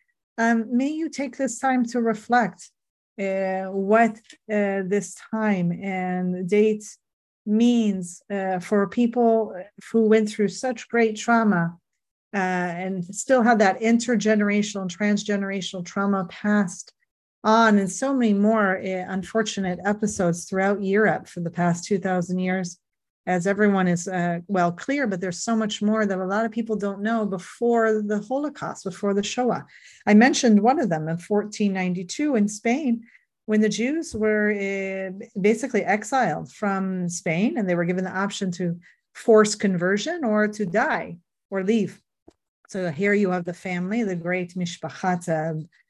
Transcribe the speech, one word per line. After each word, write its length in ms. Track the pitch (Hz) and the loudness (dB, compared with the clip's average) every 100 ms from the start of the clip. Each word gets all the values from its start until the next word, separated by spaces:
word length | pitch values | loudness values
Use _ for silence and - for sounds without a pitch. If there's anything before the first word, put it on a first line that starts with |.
| _ _ _ - | _ _ _ -2
um, 280 | 226 233 220 247 | 0 0 0 0
may 120 | 277 | 0
you 200 | 311 320 | -2 -6
take 280 | - 277 - | -6 -8 -4
this 220 | 269 - | -6 -2
time 260 | 269 254 240 | 0 0 0
to 140 | 247 | 0
reflect, 720 | 226 214 - 240 190 - - _ _ _ _ - | -2 -2 0 0 0 -6 -20 _ _ _ _ -8
uh, 460 | 196 190 190 190 | -4 -2 -2 -4
what, 540 | 190 196 196 220 226 220 - - - | -4 -4 2 4 4 0 -16 -20 -4
uh, 300 | 214 202 196 185 | -2 0 -2 -2
this 280 | 202 175 - - | -2 -2 -12 -8
time 420 | 220 214 190 175 | -2 0 2 0
and 760 | 175 196 185 185 180 180 180 180 | -2 -4 -4 -2 -2 -2 -4 0
date 360 | 208 220 214 - - _ _ _ _ 208 | 4 4 2 -6 -20 _ _ _ _ -2
means, 760 | 214 240 240 214 190 175 175 - | 2 4 4 2 -2 -6 -14 -8
uh, 280 | 202 190 185 | -4 -2 -4
for 280 | - 208 202 | 0 0 2
people 680 | - 233 240 233 226 214 185 196 - - | 0 0 4 4 4 0 -8 -14 -20 -2
who 160 | 226 214 | 2 6
went 220 | 220 214 | 4 4
through 200 | 220 202 | 0 -2
such 400 | - 254 247 - | 0 -6 -6 -4
great 280 | 233 226 214 | 2 2 0
trauma, 600 | - 233 220 175 170 - _ _ _ _ _ | 2 4 4 2 0 -4 _ _ _ _ _
uh, 20 | 202 | -4
and 680 | 185 180 180 170 190 190 180 | -2 -2 -2 -4 -6 -6 -8
still 280 | 208 - 254 | -10 2 4
have 160 | 226 220 | 6 6
that 220 | 196 190 | 4 4
intergenerational 1000 | 220 233 247 226 214 214 202 208 202 196 | 2 2 2 0 2 2 2 2 0 -4
and 140 | 185 - | -8 -2
transgenerational 880 | 208 202 208 202 196 196 180 185 | 0 0 0 -2 -2 -6 -6 -8
trauma 420 | 175 202 202 196 185 | -6 -2 0 0 -2
passed 680 | - 208 208 180 - - _ _ _ _ _ | -6 0 0 0 -6 -18 _ _ _ _ _
on 360 | 214 226 220 202 | 2 4 6 4
in 100 | 190 | 2
so 260 | - 269 | -2 -2
many 180 | 269 233 | 0 2
more, 460 | 202 208 220 196 190 | 4 4 4 2 0
uh, 260 | 185 185 180 | -4 -6 -4
unfortunate 720 | 190 175 226 214 - 185 175 | -6 -4 -2 -2 -4 -4 -2
episodes 600 | 190 208 208 208 175 170 | -2 -2 -2 0 -2 -2
throughout 380 | - 190 196 202 | -4 -2 0 0
Europe 440 | 190 202 208 156 - | 0 2 2 0 -6
for 140 | 180 | -8
the 100 | 170 | -6
past 340 | 170 175 175 | 0 0 0
two 140 | - 196 | -2 -2
thousand 400 | 190 185 180 185 | 0 -2 -2 -2
years. 400 | 185 185 180 - _ _ _ _ - | -2 -2 -6 -12 _ _ _ _ -2
As 200 | 180 190 | 0 0
everyone 400 | 202 208 196 180 | 2 4 4 2
is, 220 | 175 196 | 0 -2
uh, 320 | 185 175 170 175 | -2 -2 -4 -2
well 240 | 190 175 | 0 0
clear, 340 | 170 - 285 240 | 0 -4 -2 0
but 140 | 185 | -2
there's 220 | 185 175 | -4 -6
so 120 | - | -2
much 280 | 226 214 - | -2 -2 -2
more 220 | 208 220 | 0 0
that 140 | 208 185 | 0 -2
a 60 | |
lot 200 | 185 202 | -2 -2
of 60 | 226 | -2
people 240 | 233 226 | -4 -4
don't 280 | 214 202 196 | -4 -4 -4
know 240 | 214 233 202 | -2 -2 -2
before 760 | 180 - - 240 233 226 220 | -6 -10 -2 0 2 2 0
the 180 | 208 208 | 0 -4
Holocaust, 640 | 208 269 294 285 160 - | -2 -4 -4 -6 -10 -8
before 300 | 190 175 202 | -10 -4 0
the 80 | 202 | 0
Shoah. 420 | 202 - 247 151 - - - - 214 | -2 -2 -2 -2 -8 -20 -20 -6 6
I 80 | |
mentioned 460 | 208 262 - 240 208 | 8 8 6 4 6
one 180 | 220 302 | 6 2
of 100 | 220 | 0
them 200 | 160 156 | -2 -2
in 100 | 170 | -6
fourteen 540 | - 208 208 - 208 | -2 -2 -2 -2 -2
ninety-two 640 | 190 185 180 185 - 294 233 | 0 -2 -4 -6 -4 0 2
in 120 | 202 | 0
Spain, 560 | - 233 269 277 233 - _ _ _ - | -2 -2 0 0 -2 -6 _ _ _ -2
when 140 | 214 | 2
the 80 | 214 | 2
Jews 460 | 208 247 320 320 | 0 -2 -2 -6
were, 380 | 214 214 214 208 | -4 0 2 0
uh, 720 | 202 196 196 190 190 190 190 - 196 | 0 -4 -4 -6 -6 -8 -10 -12 0
basically 420 | 202 233 277 214 | 2 2 0 -2
exiled 720 | 175 208 208 269 202 160 160 | 0 -2 0 0 0 -2 -8
from 560 | - 208 196 190 185 175 | -6 -4 -2 -2 -4 -4
Spain, 480 | 170 180 165 233 330 | -4 -2 0 0 0
and 120 | 190 | 0
they 60 | |
were 100 | 175 | 0
given 200 | 170 180 | 0 -2
the 120 | 185 190 | -4 -4
option 340 | 202 - 190 | -4 -4 -6
to 260 | 175 175 170 - _ _ | -4 -4 -4 -12 _ _
force 400 | - - 214 214 | -4 6 6 6
conversion 720 | - 196 180 180 208 302 349 | 2 0 0 0 0 -2 -4
or 220 | 240 214 214 | 0 0 0
to 180 | 208 185 | -2 -2
die 500 | 202 294 202 - 170 _ _ _ | 0 0 -2 -6 -14 _ _ _
or 140 | 190 | -4
leave. 360 | 185 226 185 - _ _ _ _ _ _ _ | 0 2 0 -6 _ _ _ _ _ _ _
So 220 | 196 175 | -6 -6
here 240 | 143 202 | -2 2
you 160 | 208 190 | 2 2
have 140 | 185 | 0
the 100 | 175 | -4
family, 480 | 175 190 180 180 233 | -8 -6 -4 -2 -2
the 140 | 208 175 | -2 -4
great 380 | 170 180 175 | -4 -4 -4
Mishpachat, 760 | 180 170 - 151 - 185 175 175 | -6 -6 -6 -12 -4 -2 -2 -2
uh, 360 | 156 165 156 151 _ _ | -2 -2 -6 -10 _ _